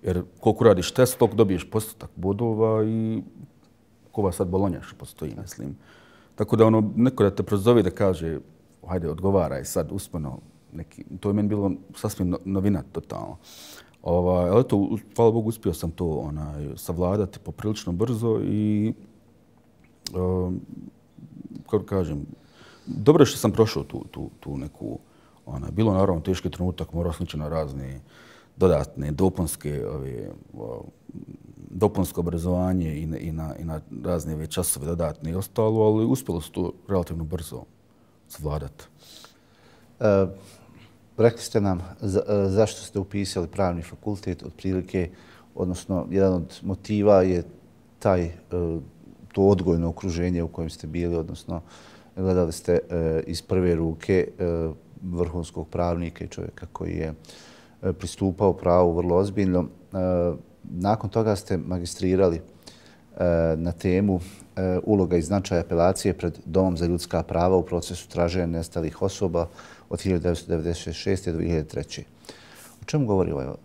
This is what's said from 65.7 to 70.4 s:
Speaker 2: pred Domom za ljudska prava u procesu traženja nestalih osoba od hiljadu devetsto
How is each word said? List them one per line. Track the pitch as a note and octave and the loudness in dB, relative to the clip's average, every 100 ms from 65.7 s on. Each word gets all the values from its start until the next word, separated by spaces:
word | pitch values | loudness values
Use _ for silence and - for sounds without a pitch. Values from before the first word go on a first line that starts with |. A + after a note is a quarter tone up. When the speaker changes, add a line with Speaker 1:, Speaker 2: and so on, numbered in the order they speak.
| E2+ F2 F#2+ G#2 | 4 4 4 0
Speaker 2:
pred | F2 F2 D#2 - | 0 -4 -6 -2
Domom | E2+ F#2 E2+ | 2 2 2
za | E2+ | 0
ljudska | F2 - E2+ | -2 -2 -4
prava | D#2+ E2 F2+ F#2 | -2 0 2 2
u | E2 | 0
procesu | F2 - F2 - | -4 -4 -10 -8
traženja | - E2+ F2+ E2+ | -2 0 0 -2
nestalih | E2 D#2+ - D#2 - | -4 -6 -6 -6 -4
osoba | F#2+ - G2 E2 E2+ - - - - | -4 -2 -2 -2 -4 -8 -20 -20 -10
od | G2 | -6
hiljadu | G2 F2+ | 0 0
devetsto | E2+ E2 | 0 -2